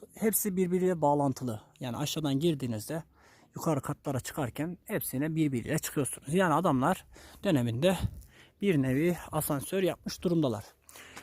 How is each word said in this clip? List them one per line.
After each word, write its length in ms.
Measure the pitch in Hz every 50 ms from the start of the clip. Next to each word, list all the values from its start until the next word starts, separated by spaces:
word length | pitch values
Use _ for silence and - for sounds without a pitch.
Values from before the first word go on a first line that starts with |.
| - - -
hepsi 400 | - 202 220 196 - - 208 180
birbiriyle 460 | 185 185 175 180 185 185 185 180 160
bağlantılı. 600 | 151 143 147 147 143 135 127 - 135 123 110 110 - - _ -
Yani 180 | 135 123 117
aşağıdan 420 | - 147 - - 160 156 143 135 135
girdiğinizde 640 | 165 175 156 135 135 117 113 104 - - 151 165 - _ _ _ - - - - - _ -
yukarı 260 | - - 165 151 135
katlara 380 | - - 139 - - 151 131 120
çıkarken 580 | - - - 160 139 117 - - 151 175 175 - -
hepsine 500 | - 214 156 - - - 127 147 165 156
birbiriyle 440 | 160 156 147 131 117 110 113 147 160
çıkıyorsunuz. 540 | - - - 156 131 - - - - 135 160
Yani 200 | 190 190 170 143
adamlar 520 | 156 185 170 139 123 131 160 190 - - - - - - - - - -
döneminde 540 | 202 165 131 120 120 113 120 160 190 185 165 - - - - - - - - - - _ -
bir 200 | 202 202 165 143
nevi 360 | 135 131 127 139 160 180 170 - - -
asansör 520 | - 156 - - 147 135 - - 180 196 190
yapmış 400 | 170 135 - - 208 - - -
durumdalar. 420 | 180 170 165 147 127 107 104 - - - _ _ - - - - - - -